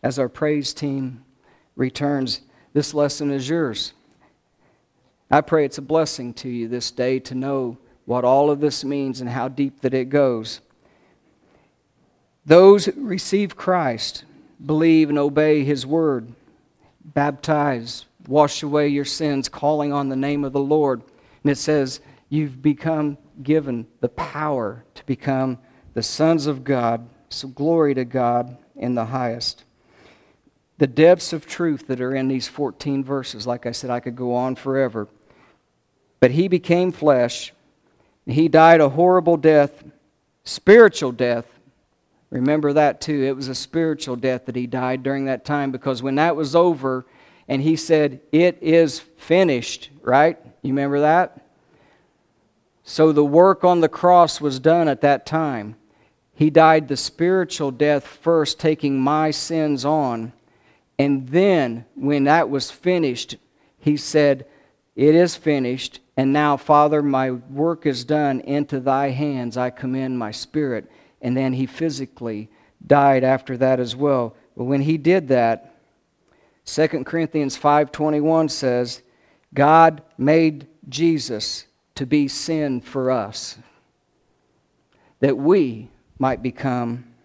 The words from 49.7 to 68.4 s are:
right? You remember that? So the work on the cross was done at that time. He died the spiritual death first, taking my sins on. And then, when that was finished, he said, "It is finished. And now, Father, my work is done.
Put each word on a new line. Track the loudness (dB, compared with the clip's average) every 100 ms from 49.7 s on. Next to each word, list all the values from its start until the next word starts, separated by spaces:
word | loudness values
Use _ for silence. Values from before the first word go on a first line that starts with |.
| -12 -16 -12
right? | 0 4 4 0 -16 _
You | -4
remember | -2 -2 0
that? | 2 2 0 -6 _ _ _ _ _ _ _ _ _ _ _ _ _ _
So | -14 2 2
the | 4 4
work | 6 6 6 2
on | 4
the | 2
cross | 2 4 6 6 2
was | -6 -2
done | 2 2 0
at | 0
that | 2 0 -2
time. | -4 -4 -6 -10 -16 _ _ _ _ _
He | _ 4
died | 6 8 6 2
the | -6
spiritual | -8 _ 0 0 -2 -4 -6
death | -2 0 0 -4
first, | -6 0 0 0 -2
taking | 0 0 0 0
my | 0 0 0
sins | -4 -6 -2 -2 -2
on. | -2 -2 -2 -4 -8 _ _ _ _ _ _ -2
And | 0 0 0
then, | 0 2 2 0 -6 -12 -8
when | -2 0 2
that | 2 2
was | -4 -6
finished, | -6 -2 0 0 -4 -10 -16 _ _ _ _
he | -2 -2
said, | 0 2 2 2 -4 _ _ _ _ 2
"It | 4 6
is | 4 0
finished. | -2 -2 -2 -6 -10 -16 _ -2
And | 0
now, | 2 2 0
Father, | 2 4 4 2
my | 0 0 -2
work | -6 -10 -4 -2 -2 -4
is | -4
done. | -4 -2 0 -4